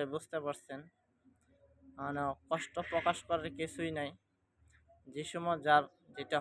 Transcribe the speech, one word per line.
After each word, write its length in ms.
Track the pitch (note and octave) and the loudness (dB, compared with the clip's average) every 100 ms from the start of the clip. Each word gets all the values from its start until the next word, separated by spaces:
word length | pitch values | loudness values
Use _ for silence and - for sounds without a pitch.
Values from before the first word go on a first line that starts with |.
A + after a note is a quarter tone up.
| C#3 | -2
বুঝতে 240 | D3+ - D#3+ C#3+ | -4 -6 -4 -4
পারছেন, 340 | C#3 - C#3 E3 _ _ _ _ _ _ _ _ _ - - | -6 -10 -12 -14 _ _ _ _ _ _ _ _ _ -18 -8
মানে 260 | C#3 C#3+ C#3+ C3+ - | -4 -2 -2 -4 -2
কষ্ট 260 | D#3+ - E3+ - | -2 -2 -6 -2
প্রকাশ 260 | E3 F3 E3+ - | 2 2 2 0
করার 220 | E3 D#3+ C#3 | -2 0 -6
কিছুই 320 | D#3+ - E3 D#3 | -6 -4 -4 -2
নাই, 120 | C#3+ - _ _ _ _ _ _ _ - C3+ | -6 -8 _ _ _ _ _ _ _ -20 -10
যে 100 | C3+ D#3 | -8 -6
সময় 260 | E3+ E3+ E3 D3 | -2 0 2 6
যার 180 | D3 C#3 _ - - | 6 6 _ -14 -10
যেটা 240 | C#3 D3 | -2 0